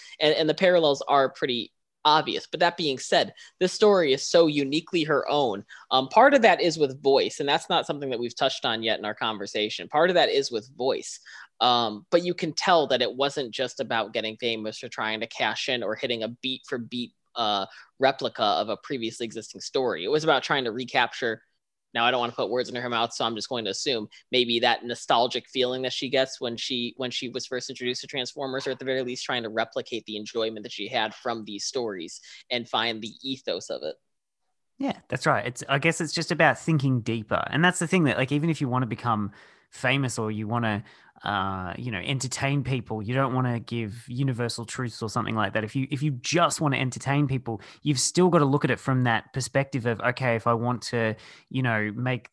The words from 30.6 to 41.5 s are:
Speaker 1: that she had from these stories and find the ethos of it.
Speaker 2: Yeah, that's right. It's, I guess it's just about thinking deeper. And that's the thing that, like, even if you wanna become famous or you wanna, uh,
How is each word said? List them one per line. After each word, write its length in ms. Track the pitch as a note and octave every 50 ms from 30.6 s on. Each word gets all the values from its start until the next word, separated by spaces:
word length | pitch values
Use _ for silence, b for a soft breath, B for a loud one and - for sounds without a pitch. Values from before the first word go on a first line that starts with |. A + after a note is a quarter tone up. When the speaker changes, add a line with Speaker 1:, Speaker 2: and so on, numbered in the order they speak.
Speaker 1:
that 100 | G#2 -
she 160 | - - G#2 G#2
had 280 | A#2+ A#2+ A2 A2 G#2+
from 280 | - - B2+ A#2 A#2 G#2+
these 220 | G#2 G#2 G2 -
stories 560 | - - C3 A#2+ A2+ G2+ F#2 D#2+ F2+ - - B B B B B B
and 180 | - B2 A#2 -
find 320 | - A#2 A2+ A#2 A2+ A2
the 120 | G#2+ A2+ G#2+ - -
ethos 480 | C3+ C3+ C3 - - F2 F2+ - -
of 100 | F2 B1+
it. 140 | C2 D#2 - _ _ _ _ _ _ _ _ _ _ _ _ _ _ _ _ -
Speaker 2:
Yeah, 160 | C4+ C#4 F#3+ - - -
that's 160 | - - -
right. 220 | D#3+ C#3 G#2+ - B2+
It's, 160 | B2+ - - -
I 120 | C#3 C#3+
guess 220 | C3+ E3 D#3+ -
it's 120 | F3 D3 -
just 180 | F3 D#3+ -
about 280 | F3 D3+ E3 D3+ D3+ -
thinking 420 | - - D#3+ D3 B2+ C#3 C3 B2
deeper. 420 | G#2+ - A2+ A#2 G#2 - - - - -
And 160 | - C3+ E3
that's 140 | F3+ F3 -
the 80 | F3 D#3
thing 160 | - F#3 E3
that, 140 | C3+ - -
like, 140 | C3 B2+
even 200 | C#3+ D3 D3 E3+
if 100 | D#3 -
you 80 | D3 B2+
wanna 160 | A#2+ B2+ C3
become 460 | A2+ A#2 - - A#2+ A2+ G#2 G#2 G2+ b b b b b b b b
famous 480 | b - - B2+ C3 C#3 C#3 B2 - -
or 100 | A2+ G#2+
you 180 | G#2+ G#2+ A2 G#2
wanna, 360 | A#2 A#2+ A#2 A2+ G#2+ G2+ - b b b b b b b -
uh, 500 | G2 G#2 G2+ F#2+ G2